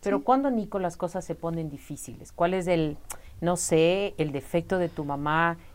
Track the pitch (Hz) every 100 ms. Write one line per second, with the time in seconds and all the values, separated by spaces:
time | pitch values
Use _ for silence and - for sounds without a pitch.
0 | 202 196 - 269 277 233 196 196 180 -
1 | 175 190 170 160 165 165 156 139 - 143
2 | - 107 - - 175 185 175 170 156 147
3 | - - - - 170 180 - 160 165 190
4 | 202 - 151 139 - 175 170 185 170 160
5 | 143 143 147 160 170 170 -